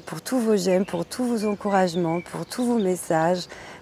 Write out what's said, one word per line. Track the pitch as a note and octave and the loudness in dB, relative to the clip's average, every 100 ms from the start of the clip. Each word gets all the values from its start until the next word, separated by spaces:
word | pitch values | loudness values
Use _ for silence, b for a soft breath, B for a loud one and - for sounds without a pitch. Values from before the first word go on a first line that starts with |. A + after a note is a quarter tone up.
| - | -6
pour | D#3 | -10
tous | - C4 | -2 0
vos | A3+ G#3 | 2 2
j'aime, | F3+ F#3 G3 | 4 2 2
pour | F3 | -2
tous | E3+ - | -6 -4
vos | B3 A#3+ | -2 0
encouragements, | G#3+ G3+ G#3+ G3 F#3 E3 E3+ E3+ | 0 -2 2 2 2 2 0 0
pour | E3+ E3 E3 | -4 -8 -8
tous | - | -2
vos | B3 A#3 | 0 2
messages, | F#3+ F3+ - E3 D#3+ F3+ - B B B | 2 0 0 2 4 2 -2 B B B